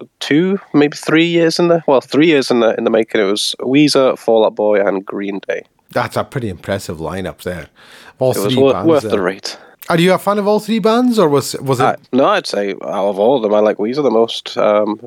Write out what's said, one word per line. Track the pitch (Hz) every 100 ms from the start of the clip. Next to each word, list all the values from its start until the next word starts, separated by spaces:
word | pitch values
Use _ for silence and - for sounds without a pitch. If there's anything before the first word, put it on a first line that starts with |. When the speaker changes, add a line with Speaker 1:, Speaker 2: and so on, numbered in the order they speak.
| - -
Speaker 1:
two, | - 143 185 196 -
maybe | 147 147
three | - - 156
years | 170 170 165 160
in | 175
the, | 170 156
well, | 131
three | - 139 165
years | 147 127
in | 123
the, | 113 110
in |
the | 113
making. | 113 113 113
It | 98
was | 104 - -
Weezer, | 120 139 147 139 131 139
Fall | - 113
Out | 104
Boy, | 113 107 104 98
and | 95 95
Green | 101 101 98 -
Day. | - - _ _
Speaker 2:
That's | 127 113 -
a |
pretty | 101 135 113
impressive | 87 - 98 - 82
lineup | 78 92 92 -
there. | 92 87 71 _ - - - -
All | 131
Speaker 1:
It | 113
was | 101
Speaker 2:
three | 127
Speaker 1:
wor-, | 135
Speaker 2:
bands | 98 127
Speaker 1:
worth | 151
Speaker 2:
there. | 110
Speaker 1:
the | 104
rate. | 92 98 - - - - -
Speaker 2:
Are | 170
you | 180
a | 180
fan | - 208
of | 202
all | 208
three | 214 226
bands, | 220 226 254 220
or | 165
was, | 143 127 -
was | 135 127
it? |
Speaker 1:
I, | 127 - -
no, | 127 156
I'd | 202 -
say | 101 101
out | - - 98 101
of | 95
all | 107 139
of |
them, | 107
I | 104
like | 107 -
Weezer | 107 131
the | 139
most. | 110 113 - - -
Um, | 107 104 107 107